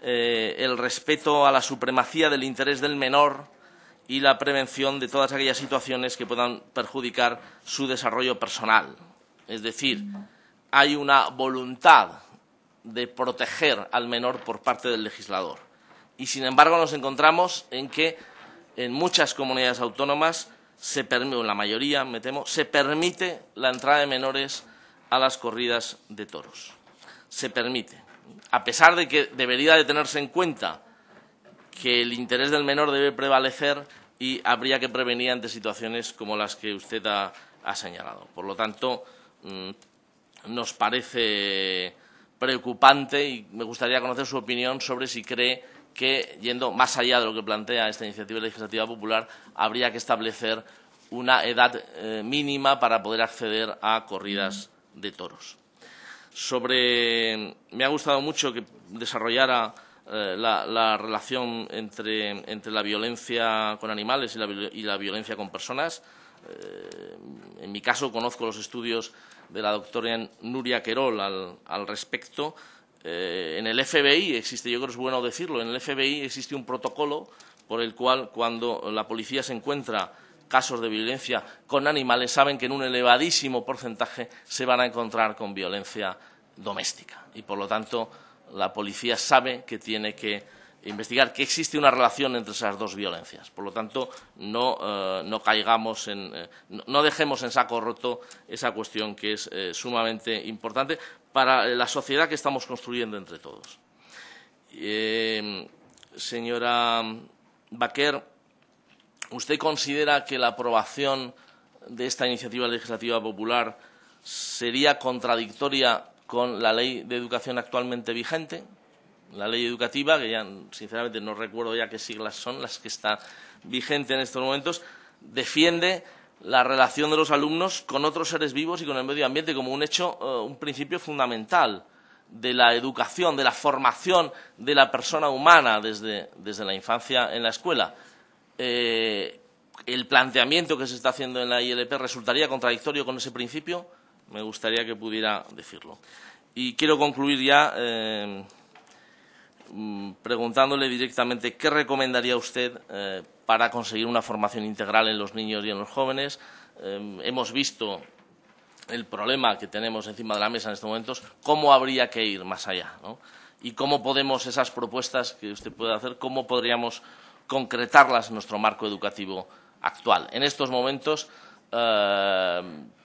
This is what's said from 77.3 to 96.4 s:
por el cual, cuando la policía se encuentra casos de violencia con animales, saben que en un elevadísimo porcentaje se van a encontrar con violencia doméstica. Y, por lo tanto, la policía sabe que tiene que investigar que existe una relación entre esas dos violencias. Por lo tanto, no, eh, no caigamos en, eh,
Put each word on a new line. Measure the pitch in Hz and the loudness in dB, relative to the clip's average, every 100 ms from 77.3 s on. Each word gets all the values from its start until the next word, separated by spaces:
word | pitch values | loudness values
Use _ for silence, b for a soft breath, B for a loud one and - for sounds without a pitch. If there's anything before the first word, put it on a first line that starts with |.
| B B B _ | B B B _
por | 113 | -4
el | 117 | -4
cual, | 113 127 131 104 | -2 2 2 0
cuando | 113 117 117 120 113 101 | -2 -2 0 -4 -4 -4
la | 110 107 | -6 -4
policía | 113 110 135 | -6 -6 -6
se | 127 | -4
encuentra | 117 139 143 120 107 90 B B B _ | -6 -6 -6 -4 -4 -4 B B B _
casos | 131 - 123 | 2 2 -2
de | 113 | -2
violencia | 107 113 131 - 117 B B _ | -2 -2 -4 -4 -4 B B _
con | 139 143 | 0 2
animales, | 151 127 120 123 | 2 2 2 2
saben | - 139 135 | 4 4 4
que | 127 | -2
en | |
un | 139 | -2
elevadísimo | 131 123 123 123 165 - 139 123 | -2 2 6 6 6 0 0 -2
porcentaje | 123 127 123 107 120 - 117 B | -4 -6 -8 -4 -6 -4 -12 B
se | - - | -12 -4
van | 127 123 | 2 4
a | 123 | 4
encontrar | 117 113 113 110 107 | 0 -4 2 0 0
con | 104 | -8
violencia | 98 92 98 95 110 98 92 B B _ - | -6 -4 -4 -6 -6 -6 -6 B B _ -12
doméstica. | 104 98 90 - - - - | -8 -4 -6 -8 -14 -20 -20
Y, | 113 | -18
por | 107 101 | -8 -6
lo | 101 | -2
tanto, | 110 107 117 110 B B B - | -4 -2 -4 -6 B B B -16
la | 98 95 | -4 -2
policía | - 101 95 120 113 | -2 -6 -4 -2 -2
sabe | - 135 127 123 - | 4 4 4 -4 -8
que | 113 | -10
tiene | - 107 107 | -6 -4 -4
que | 104 107 104 B B B B | -6 -6 -6 B B B B
investigar | 104 104 110 120 131 | -12 -10 -2 2 2
que | - | 2
existe | 135 160 156 151 | -2 -2 -2 4
una | 143 | 6
relación | 123 120 - 139 | 6 4 4 -2
entre | 123 104 | -2 -6
esas | 104 110 98 | -2 -2 0
dos | 104 | -4
violencias. | 98 98 85 82 - - | -4 -6 -6 -12 -18 -20
Por | - | -12
lo | 101 | -8
tanto, | 92 110 131 127 B B - | -6 -6 -6 -6 B B -16
no, | 101 113 127 - | -8 -2 -2 -2
eh, | 101 101 95 95 | -4 -4 -4 -4
no | 82 110 | -4 -2
caigamos | - 107 98 113 113 107 107 | 2 2 4 2 2 -6 -8
en, | 101 95 | -10 -10
eh, | 69 | -12